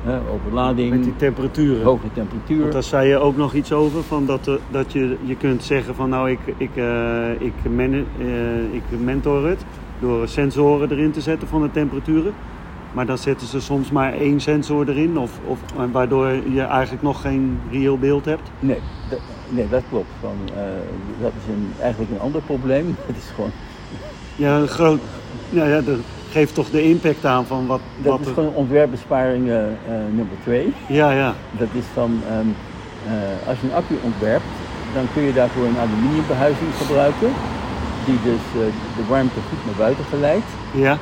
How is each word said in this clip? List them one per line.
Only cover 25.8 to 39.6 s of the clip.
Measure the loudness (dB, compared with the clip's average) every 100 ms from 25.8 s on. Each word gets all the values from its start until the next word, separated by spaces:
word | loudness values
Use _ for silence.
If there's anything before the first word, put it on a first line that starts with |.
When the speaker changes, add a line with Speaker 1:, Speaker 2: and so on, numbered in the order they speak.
Speaker 2:
dat | 2 -2 -4 -12 -2
geeft | 2 4
toch | 2 0
de | 4
impact | 6 6 4 2 2
aan | 2 2
van | -2 0
wat, | -2 -4 -2
Speaker 1:
Dat | 2
Speaker 2:
wat | 2
Speaker 1:
is | 0
Speaker 2:
er |
Speaker 1:
gewoon | 0 0
ontwerpbesparing, | 0 2 6 4 2 -2 2 2 2 2
eh, | 2 0
eh, | -2 -4 -4 0
nummer | 0 -2 -4
twee. | 0 2 2 -2 0
Speaker 2:
Ja, | 4 6
ja. | 4 2 -2 -8
Speaker 1:
Dat | -4 -2
is | -2 -4
van, | -2 0 0 0
ehm, | 0 0 -2 -8 -14 -14 -10 -4
eh, | -2 -2 -4 -4
als | -2
je | 0
een |
accu | -2 0 -2
ontwerpt, | -2 0 2 2 0 -10 -10 -8 -4
dan | -2 0
kun | 0
je | 2
daarvoor | 4 2 2 2
een | 2
aluminiumbehuizing | 2 2 2 2 2 2 2 2 -2 -2
gebruiken, | 2 4 4 4 2 2 -4 -6 -6 -6 -4 -4 0
die | 2
dus, | 2 0 0 0
eh, | 0 -2 -6 -4
de | 2
warmte | 4 2 0 -6
goed | -6